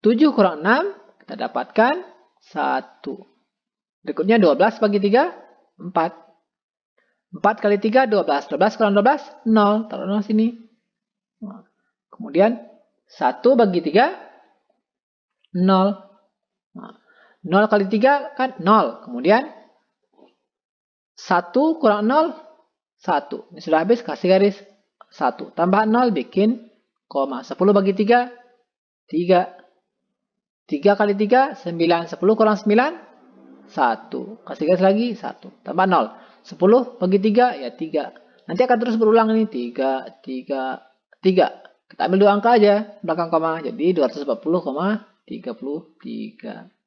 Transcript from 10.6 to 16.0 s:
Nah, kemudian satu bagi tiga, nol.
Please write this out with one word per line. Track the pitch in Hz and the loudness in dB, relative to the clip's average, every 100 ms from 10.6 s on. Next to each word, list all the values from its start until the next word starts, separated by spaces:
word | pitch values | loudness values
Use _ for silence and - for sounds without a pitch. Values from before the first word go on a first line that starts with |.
| - _ _ _ _ _ _ _ | -20 _ _ _ _ _ _ _
Nah, | 202 214 _ _ _ _ _ | -20 -18 _ _ _ _ _
kemudian | - - 156 214 240 - _ _ _ _ | -18 -6 0 0 0 -14 _ _ _ _
satu | - 135 - 240 262 | -4 -4 0 2 4
bagi | 214 175 | 2 0
tiga, | 160 170 285 381 - _ _ _ _ _ _ _ _ _ _ _ _ 180 | 0 0 0 -4 -20 _ _ _ _ _ _ _ _ _ _ _ _ 0
nol. | 185 190 196 202 | 2 4 2 -2